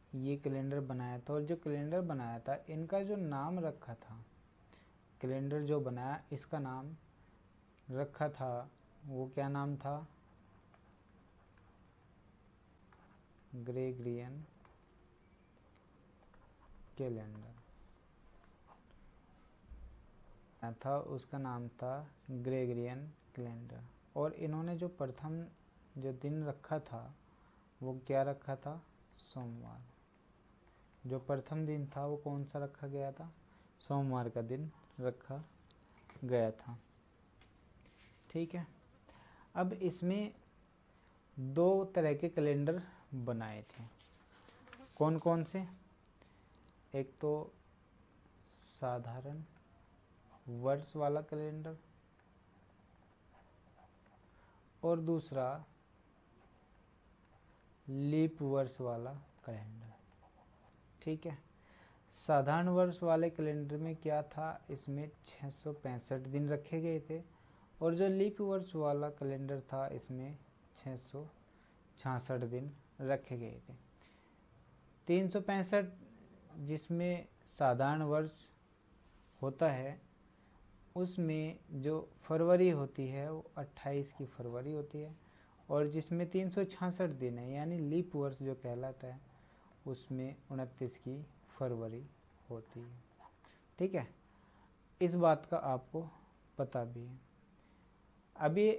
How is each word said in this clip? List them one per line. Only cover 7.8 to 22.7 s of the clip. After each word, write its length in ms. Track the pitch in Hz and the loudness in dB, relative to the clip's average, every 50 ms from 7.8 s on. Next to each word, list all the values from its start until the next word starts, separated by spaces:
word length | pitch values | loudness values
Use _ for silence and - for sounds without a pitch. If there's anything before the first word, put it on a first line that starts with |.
| - - | -10 -6
रखा 400 | 127 131 143 139 - - 151 147 | -4 -2 -2 -2 -2 -2 -2 -2
था, 400 | 143 - 131 127 120 120 127 147 - - - - - - 151 | -2 -2 -4 -2 -2 -4 -6 -8 -12 -20 -20 -20 -20 -16 -12
वो 240 | 143 135 127 131 131 | -8 -6 -4 -4 -4
क्या 200 | 131 147 139 139 | -2 -2 -2 0
नाम 280 | 143 139 143 143 143 | 0 0 0 -2 -2
था? 300 | 139 - 139 143 147 160 151 - - - - - - - - - - - - - - - - - - - - - - - - - - - - - - - - - - - - - - - - - - - - - - - - - - - - - - - - - - - - - - - - - - - - - | -4 -4 -4 -4 -6 -6 -10 -16 -20 -20 -20 -20 -20 -20 -20 -20 -20 -20 -20 -20 -20 -20 -20 -20 -20 -20 -20 -20 -20 -20 -20 -20 -20 -20 -20 -20 -20 -20 -20 -20 -20 -20 -20 -20 -20 -20 -20 -20 -20 -20 -20 -20 -20 -20 -20 -20 -20 -20 -20 -20 -20 -20 -20 -20 -20 -20 -20 -20 -20 -20 -20 -20 -20 -20 -14 -12
ग्रेगरियन 880 | 123 117 123 123 127 131 131 127 127 120 120 120 120 120 127 135 151 156 - - - - - - - - - - - - - - - - - - - - - - - - - - - - - - - - - - - - - - - - - - - - - - - - - - - | -8 -6 -4 -2 -2 -2 -2 -2 -2 -4 -4 -4 -4 -6 -8 -10 -12 -12 -14 -16 -20 -20 -20 -20 -20 -20 -20 -20 -20 -20 -20 -20 -20 -20 -20 -20 -20 -20 -20 -20 -20 -20 -20 -20 -20 -20 -20 -20 -20 -20 -20 -20 -20 -20 -20 -20 -20 -20 -20 -20 -20 -20 -20 -20 -20 -20 -12 -6 -4
कैलेंडर 560 | 135 123 117 110 107 107 107 107 107 117 117 117 - - - - - - - - - - - - - - - - - - - - - - - - - - - - - - - - - - - - - - - - - - - - - - - - - - - - - - - - - - - - 120 117 113 | -2 -2 -2 -4 -6 -8 -12 -12 -14 -14 -16 -18 -20 -20 -20 -20 -20 -20 -20 -20 -20 -20 -20 -20 -20 -20 -20 -20 -20 -20 -20 -20 -20 -20 -20 -20 -20 -20 -20 -20 -20 -20 -20 -20 -20 -20 -20 -20 -20 -20 -20 -20 -20 -18 -16 -14 -14 -14 -16 -18 -20 -20 -20 -20 -20 -20 -20 -20 -20 -20 -14 -10 -8 -8 -8
था, 220 | - - 135 139 143 | -4 -2 0 0 0
उसका 400 | - - 139 127 127 - - 139 | 0 -2 -6 -6 -6 -6 -6 -6
नाम 300 | 135 131 123 120 120 117 | -4 -4 -4 -6 -6 -8
था 380 | - - 123 127 131 143 151 143 - - - - 131 | -8 -6 -6 -4 -4 -4 -6 -10 -16 -18 -12 -10 -8
ग्रेगरियन 720 | 123 120 127 131 131 127 120 | -4 -2 0 2 2 2 2